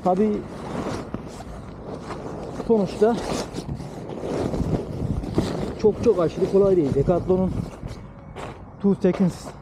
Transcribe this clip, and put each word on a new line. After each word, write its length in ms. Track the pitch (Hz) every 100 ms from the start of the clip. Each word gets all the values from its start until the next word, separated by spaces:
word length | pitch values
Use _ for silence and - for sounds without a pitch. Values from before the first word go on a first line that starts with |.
Tabii 340 | 185 185 214 208 - - - - - - - - - - - - - - - 143 - - - - - - -
sonuçta 480 | 226 180 - 214 226 - - - - - - - - - - - 131 - - - - - - - - - - - - - -
çok 220 | 220 202
çok 160 | 214 180
aşırı 320 | 160 - 180
kolay 240 | 196 196 185
değil. 180 | 143
Decathlon'un 580 | 127 139 175 170 185 185 156 - - - - - - - - - - - -
Two 180 | 202 190
Seconds 500 | 185 175 190 - - -